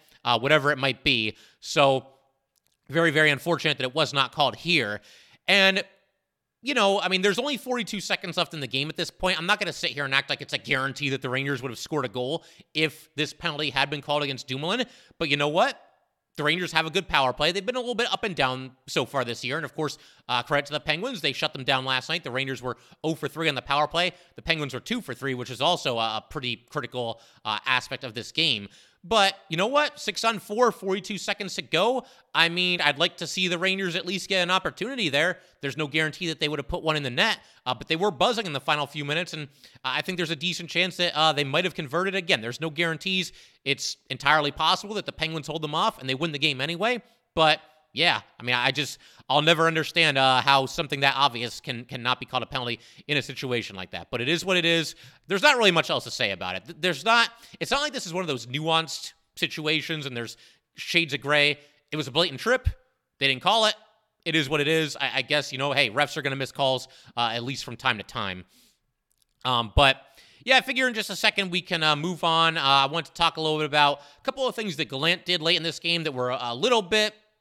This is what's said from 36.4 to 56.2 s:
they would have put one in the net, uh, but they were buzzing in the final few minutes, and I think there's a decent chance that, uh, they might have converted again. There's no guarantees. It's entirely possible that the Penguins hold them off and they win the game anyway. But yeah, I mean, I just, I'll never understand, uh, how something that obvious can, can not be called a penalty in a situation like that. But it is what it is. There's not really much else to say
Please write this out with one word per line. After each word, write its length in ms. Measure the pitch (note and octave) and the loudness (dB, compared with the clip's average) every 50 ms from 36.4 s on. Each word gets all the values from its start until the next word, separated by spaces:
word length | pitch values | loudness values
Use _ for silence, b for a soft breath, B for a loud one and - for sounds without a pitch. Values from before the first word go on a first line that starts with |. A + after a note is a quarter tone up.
they 80 | D#3+ D3+ | -2 -2
would 100 | D3+ C#3+ | -2 -2
have 80 | C#3+ - | -4 -6
put 160 | E3+ F3 C#3 | -6 -4 -2
one 140 | D#3+ D3+ D3+ | 0 0 0
in 60 | C#3+ | -2
the 60 | C3 | -2
net, 300 | A#2+ C#3 G3+ A3+ G3 - b b b b b | 0 0 2 2 0 -2 b b b b b
uh, 80 | B2+ B2+ | -6 -4
but 140 | A2+ - - | -4 -2 -4
they 80 | D#3+ | -2
were 160 | E3 F#3+ G#3 | 0 0 0
buzzing 340 | F3 B2 F3+ A#3 A#3+ G#3 A3 | 2 2 2 2 2 0 -2
in 80 | F3+ D3 | -4 -6
the 60 | C3+ | -6
final 260 | - - D3+ D3 D3 | -2 0 0 0 0
few 200 | C3+ - D3+ C#3+ | -4 -4 -8 -6
minutes, 280 | C#3+ D3 E3 F3+ E3+ - | -4 -2 -4 -4 -4 -8
and 140 | D#3+ D3 C#3+ B B B B B B _ | -10 -12 -12 B B B B B B _
I 180 | C3 B2+ D3 | -4 -2 -2
think 160 | D3+ - F#3 E3+ | -2 -4 -4 -4
there's 140 | F3 D3+ | -2 -2
a 40 | E3 | -2
decent 340 | C#3+ D3+ F3+ E3 - F3 D3+ | -4 -4 -4 -4 -4 -8 -6
chance 280 | - E3+ F3+ F#3 - - | -2 -2 -2 -2 0 -2
that, 180 | F3+ F3 - | -2 -2 2
uh, 160 | D3+ D#3 D#3+ | 2 2 4
they 140 | D3+ C#3 C#3+ | 4 2 0
might 180 | C3+ C3+ D#3+ F3+ | 0 0 0 0
have 120 | F3+ - | 0 -4
converted 400 | - E3 B2+ C3 E3+ F#3 G3 F#3 | -4 -8 -4 -2 -2 -2 -2 -2
again. 260 | G3 F3+ E3 F#3 B2 | -4 0 0 0 0
There's 180 | G#2+ A#2 A#2+ - | 0 -4 -6 -6
no 100 | D3+ E3 | -6 -6
guarantees. 640 | D3+ C#3+ F3 E3 D#3+ D3+ - F#3+ F#3+ F#3+ F3 - B B B B B B B | -2 -2 -2 -2 -2 -4 -4 -2 -2 0 -2 -4 B B B B B B B
It's 340 | - C#3+ - - - - - _ _ | -4 -4 -2 -4 -8 -8 -8 _ _
entirely 420 | C3+ B2 - C#3 D3+ D#3 D3 D3 | -10 -2 4 4 6 6 4 2
possible 440 | C#3 - D#3 D#3+ F#3 F3+ - G3+ G#3+ | -2 0 2 2 2 0 -2 -6 -6
that 100 | G3+ E3+ | -6 -6
the 80 | - - | -6 -6
Penguins 340 | - D#3+ D#3+ D#3+ D#3+ C#3+ - | -4 -4 -4 -4 -6 -6 -6
hold 140 | D3+ E3 | -6 -6
them 140 | D3+ D3+ D3 | -6 -4 -2
off 240 | D#3+ F#3+ A3 - - | 0 0 0 -2 -4
and 100 | C3+ C3 | -6 -6
they 60 | C3 | -4
win 180 | C3 D#3+ E3+ D3 | -2 -2 -4 -4
the 60 | C#3 | -2
game 200 | C#3 D#3 C#3+ B2+ | -2 -2 -2 -2
anyway. 420 | C3 D3+ E3+ E3 G3 A#3 B3 A#3 b b b b b _ _ | -4 -6 -4 -2 -2 -2 -2 -2 b b b b b _ _
But 280 | F3 D#3+ D#3 D#3 D#3 - - _ _ _ _ _ | 4 4 6 4 4 0 -12 _ _ _ _ _
yeah, 280 | A#2 D#3+ E3+ C3 G#2 - - _ _ | 2 2 4 4 2 -2 -8 _ _
I 40 | A2+ | -4
mean, 100 | B2 B2 | -2 0
I 160 | B2 B2 C3+ | 2 2 2
just, 300 | C3+ C#3+ D3+ - - - B B B B B B | 0 0 -4 -4 -6 -12 B B B B B B
I'll 140 | C3 D3 | 2 4
never 240 | D3 D#3 E3+ D#3 E3 | 6 6 4 6 4
understand, 540 | E3 D#3+ D#3 - - - F3 E3 D#3 C#3 C3+ | 2 2 2 -2 0 2 2 2 4 4 4
uh, 220 | C3+ C3 C3 B2+ | 4 6 6 4
how 260 | - C#3 C#3 C#3 C3+ B2+ | 6 6 6 6 4 2
something 320 | - - D#3+ C#3+ D3 C#3 | -2 -4 -4 -4 -2 2
that 160 | C#3 C#3 C3+ C3 | 2 2 4 4
obvious 420 | C#3 C#3+ A#2 A#2 A#2+ A#2+ - - | 2 2 2 0 -6 -6 -8 -10
can, 260 | - - B2+ A#2 B2 | -10 -8 -8 -8 -10
can 180 | A#2+ C3 B2+ A#2 | -10 -12 -4 0
not 160 | B2 B2+ - | 0 0 0
be 80 | B2 - | -2 -4
called 160 | - B2+ A#2 | -4 -4 -4
a 20 | |
penalty 340 | - - C3+ B2 A#2+ A#2 - B B B B B B | -2 -4 -6 -4 -4 -6 -6 B B B B B B
in 100 | D3+ C#3+ | -2 -2
a 40 | B2 | -2
situation 520 | - C3+ - - C3 B2 A#2 A2 - G2+ | -4 -8 -8 -6 -2 -2 -2 -2 -4 -8
like 160 | F#2+ F#2 F2+ | -10 -12 -10
that. 180 | - F2 F2 - | -10 -12 -10 -8
But 100 | - A#2 | -6 -4
it 80 | A#2 C3 | -2 0
is 160 | E3 E3+ - | 0 -2 0
what 100 | F#3 F#3 | 0 0
it 100 | F3+ E3 | 2 2
is. 280 | E3 E3+ E3 D#3 - - B B B B B B | 2 2 2 0 -2 -8 B B B B B B
There's 160 | - F#3+ G3 | -4 -2 4
not 160 | F#3 D4 C#4+ B3 | 4 4 6 6
really 140 | A3+ G3 | 6 6
much 180 | F3 E3 D3+ - | 6 4 2 2
else 140 | D#3+ B2+ - | 0 -2 -2
to 80 | A#2 | -6
say 180 | - - | -4 -2